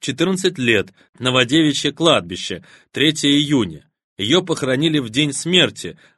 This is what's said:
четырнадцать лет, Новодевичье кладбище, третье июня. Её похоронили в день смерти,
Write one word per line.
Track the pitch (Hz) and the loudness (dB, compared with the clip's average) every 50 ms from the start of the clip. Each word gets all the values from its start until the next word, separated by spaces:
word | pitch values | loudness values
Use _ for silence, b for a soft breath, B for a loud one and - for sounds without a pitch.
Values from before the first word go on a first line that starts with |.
четырнадцать | - - 123 135 165 185 190 180 190 180 - 131 | -8 -8 -2 -2 0 0 0 0 -2 -4 -2 0
лет, | 123 117 113 98 90 - b b b b b - | 0 2 2 2 2 -2 b b b b b -6
Новодевичье | 120 127 127 131 123 113 143 165 156 151 131 - - 147 139 | -4 0 2 2 2 2 2 2 2 2 0 0 -2 -4 -2
кладбище, | - 165 170 139 107 87 85 92 87 - - 95 80 b b b b b b | 2 2 4 4 2 0 -4 -10 -10 -8 -8 -10 -10 b b b b b b
третье | - 117 135 160 156 156 147 143 | -4 0 0 0 0 0 0 2
июня. | 143 147 151 143 147 127 104 85 78 71 _ _ _ _ _ _ _ | 2 2 2 2 0 0 0 -2 -6 -14 _ _ _ _ _ _ _
Её | - 98 113 160 185 185 | -8 -2 0 0 0 2
похоронили | 170 160 - 143 127 131 131 156 165 156 147 | 0 -4 -4 -2 -2 0 0 2 2 0 0
в | 127 110 | -2 -2
день | 110 135 151 143 131 | -2 0 0 0 -2
смерти, | - - 165 185 180 147 104 - - - 85 - b b b b | -4 -4 0 2 2 2 2 -2 -6 -12 -12 -14 b b b b